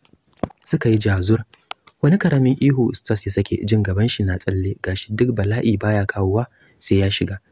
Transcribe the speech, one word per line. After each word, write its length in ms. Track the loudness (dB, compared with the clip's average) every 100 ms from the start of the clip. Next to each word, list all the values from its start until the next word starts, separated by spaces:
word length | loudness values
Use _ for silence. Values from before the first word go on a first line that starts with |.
| _ _ _ _ -10 _ -4
suka 220 | 0 2
yi 80 | 2
jazur. 460 | 2 0 2 0 -2 _ -18 -18 _ _
Wani 160 | 2 2
karamin 380 | 2 2 2 2
ihu 300 | 2 2 0
Ustaz 320 | -2 -4 -4 -2
ya 60 |
sake, 300 | -2 -2 -2
jin 180 | 0 0 2
gaban 220 | 0 0
shi 140 | 0 -2
na 80 | -2
tsalle, 380 | -2 -2 -4 -6
gashi 320 | -6 -6 -4
duk 160 | -2 0
bala'i 480 | 0 -2 0 0 0
baya 240 | 0 0 -2
kawowa 400 | -2 0 0 -4 _ _ -8
sai 200 | 0 2
ya 120 | 2
shiga. 280 | -2 -4 -8 _